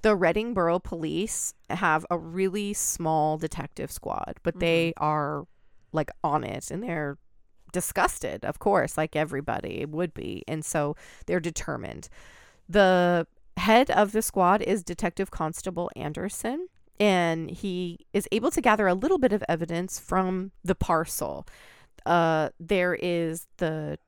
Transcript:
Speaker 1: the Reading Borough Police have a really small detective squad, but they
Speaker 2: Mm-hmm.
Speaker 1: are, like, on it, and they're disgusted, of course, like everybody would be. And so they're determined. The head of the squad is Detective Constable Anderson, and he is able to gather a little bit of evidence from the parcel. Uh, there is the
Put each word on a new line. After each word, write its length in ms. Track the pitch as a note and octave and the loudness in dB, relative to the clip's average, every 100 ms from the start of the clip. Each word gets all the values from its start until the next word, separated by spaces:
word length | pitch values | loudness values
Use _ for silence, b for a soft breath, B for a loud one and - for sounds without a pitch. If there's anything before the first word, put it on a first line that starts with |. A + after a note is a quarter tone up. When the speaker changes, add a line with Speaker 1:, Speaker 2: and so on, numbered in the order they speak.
Speaker 1:
the 120 | A3 | 4
Reading 380 | G3+ F3 F#3 A#3 | 4 4 2 0
Borough 240 | G#3 E3+ F3 | 2 2 2
Police 760 | - E3+ D#3+ D#3+ G#3+ - - - _ | -2 -6 -4 -2 -2 -4 -6 -10 _
have 340 | F3 F#3 D#3 - | -2 2 0 0
a 80 | F3 | -4
really 560 | E3 F3 F#3+ F#3+ G3+ | -4 -2 0 0 -4
small 640 | G#3 - - E3 D#3+ D3+ D#3 | -4 -4 -2 0 2 2 0
detective 520 | D#3+ - C#3+ - C#3 | -4 -6 -10 -8 -10
squad, 440 | - - - - - | -8 -6 -6 -6 -4
but 180 | E3+ F3 | -4 -2
they 300 | E3+ E3 E3 | 0 2 0
Speaker 2:
Mm-hmm. 140 | E3 | -2
Speaker 1:
are, 420 | D3+ D3+ D3 D3 D#3+ _ - - _ | -2 0 -2 -6 -10 _ -20 -20 _
like, 180 | D#3+ D3 - | -4 -4 -4
on 220 | D#3 D3 | -2 0
it, 260 | A#2+ - - | -2 -8 -8
and 120 | F3 | -8
they're 340 | B3 E3 D3 D3 _ - _ _ - | -6 -4 -4 -8 _ -20 _ _ -8
disgusted, 720 | F3+ - - F4+ - C3 - | -6 -2 0 0 0 -8 -6
of 140 | - - | -6 -2
course, 380 | G#3+ G3+ - - | 2 2 2 -2
like 200 | D#3 D3+ | -2 -2
everybody 680 | D#3 C#3 D3+ - - - D3 | -2 -4 -4 -4 -4 -8 -6
would 260 | D3+ F3 | -4 -6
be. 280 | - - - - | -6 -10 -10 -6
And 180 | D#3 | -6
so 320 | D#3 D#3+ D3 D3+ B B - | -2 -2 -2 -4 B B -2
they're 140 | F3+ | -2
determined. 680 | E3+ D#3+ - C3+ - - - B B B B B - | -2 -6 -6 -6 -8 -12 -16 B B B B B 0
The 580 | F#3+ F#3+ F#3 F3 F3 E3 _ - - | 6 8 8 6 2 0 _ -14 -2
head 340 | F#3 A3+ C4+ | 6 6 6
of 220 | - G#3 | 4 4
the 100 | G#3+ | 2
squad 380 | A3+ - F3+ G3+ | 0 4 4 4
is 200 | - G3+ | 2 -2
Detective 480 | F3 G#3+ G#3 - F#3+ | -4 -4 -4 -2 -6
Constable 600 | - D#3+ E3 - F3 F3 - | -2 -4 -4 -6 -4 -6 -6
Anderson, 720 | D3 D#3 F#3 - A3+ C#4+ F4+ _ _ _ | -8 -6 -6 -4 -4 -4 -8 _ _ _
and 500 | G#3 F#3 E3+ E3 D#3+ | 4 4 2 0 -4
he 560 | F3 G3+ F3+ F3+ E3+ _ | -6 -6 -4 -6 -8 _
is 160 | G3 - | -4 0
able 180 | A3 C4 | 0 0
to 100 | - | 2
gather 260 | B3 G#3+ G3 | 4 4 4
a 80 | |
little 240 | F#3 C4+ F#4 | 2 2 4
bit 140 | B3+ | 4
of 100 | G3+ - | 2 0
evidence 500 | E3 E3 E3+ F3+ - | -2 0 -4 -4 -8
from 540 | - F#3 F#3 F#3 F#3+ - | -2 0 0 -2 -6 -8
the 120 | F3+ | -4
parcel. 720 | F#3+ - E3 D#3+ - E2 C#2 - B B B B - | -2 2 2 0 -4 -6 -6 -12 B B B B -12
Uh, 460 | - E3+ E3 D#3+ D3+ - | 2 4 4 2 0 -4
there 340 | E3 G3 F3+ | 0 2 2
is 520 | F3 F3+ F3 E3 E3 - - | 0 0 0 -2 -4 -12 -4
the 400 | E3 D#3 D3+ D3+ | -4 -2 -6 -8